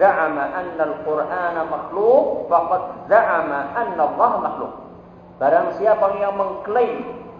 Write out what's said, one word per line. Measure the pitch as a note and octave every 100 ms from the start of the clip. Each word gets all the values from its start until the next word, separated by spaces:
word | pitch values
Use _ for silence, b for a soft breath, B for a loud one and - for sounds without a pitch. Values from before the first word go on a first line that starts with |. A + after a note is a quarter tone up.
za'ama | G3 E3+ D#3+ D3 C#3 F#3
anna | F3+ E3 D3+
al-Qur'ana | - B2+ D3+ D3 F3+ F3 E3+ D#3+
makhluk, | D3+ - F3+ A3 C#4 D#4 - -
faqad | E3+ E3+ F#3 - - -
za'ama | G#3+ G#3 E3+ D3+ C#3+ - A#3
anna | G#3 E3+ D3
Allah | - A#3+ G#3+
makhluk." | D3 C#3 A#2 - - - - - - -
Barang | C#3 E3 E3+ -
siapa | G#3+ A3 G3 G3+
yang | G3+
mengklaim | G3+ F#3+ F#3 G3+ A3+ A3+ - - - - -